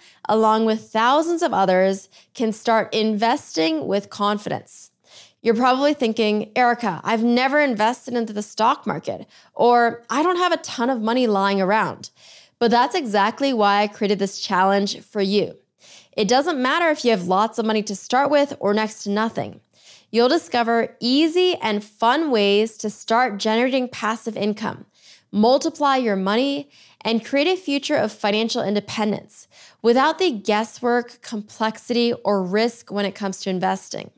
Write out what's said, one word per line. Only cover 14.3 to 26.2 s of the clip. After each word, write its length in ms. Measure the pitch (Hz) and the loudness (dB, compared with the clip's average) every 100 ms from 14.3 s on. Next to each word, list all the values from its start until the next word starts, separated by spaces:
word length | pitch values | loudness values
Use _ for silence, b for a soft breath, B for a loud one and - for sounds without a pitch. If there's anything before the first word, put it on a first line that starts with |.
| - | -6
challenge 600 | - 185 190 202 196 - | -2 2 4 2 0 -6
for 200 | - 214 | -8 -4
you. 340 | 196 202 151 - _ _ B B B - | 0 0 -2 -6 _ _ B B B -4
It 120 | 208 | 2
doesn't 340 | 247 302 294 | 2 2 0
matter 300 | 254 320 339 | 0 2 0
if 120 | 302 | 0
you 60 | 240 | 0
have 180 | 214 175 | 0 2
lots 300 | 185 226 233 | 0 0 -2
of 80 | 220 | -2
money 160 | 220 | -2
to 140 | 214 196 | -2 -8
start 340 | - 254 285 | -2 0 2
with 240 | 294 285 - | 2 0 -2
or 160 | 196 208 | -2 0
next 300 | 214 - 202 | -2 -6 -4
to 40 | |
nothing. 500 | 202 226 214 104 - _ _ B B B | -2 -2 -6 -10 -12 _ _ B B B
You'll 180 | 220 247 | 0 2
discover 680 | 330 - 247 233 233 - - | 2 0 -2 0 0 -2 -4
easy 560 | 240 269 320 339 359 349 | 0 2 2 2 0 0
and 280 | 220 208 | -2 -4
fun 460 | 214 - 226 285 320 | -6 -2 0 2 2
ways 480 | 226 202 202 220 - | 2 2 2 0 -4
to 140 | 214 | -10
start 480 | - - 226 254 202 | -8 -2 0 0 -2
generating 480 | 220 220 254 262 254 | -2 0 0 0 -4
passive 500 | - 214 220 - 214 | -6 -6 -6 -8 -4
income, 480 | 208 214 226 - - b b b b | -4 -4 -6 -10 -16 b b b b
multiply 640 | 202 220 277 320 311 285 269 | 2 4 4 0 -2 0 2
your 180 | 233 | 0
money, 540 | 190 | 0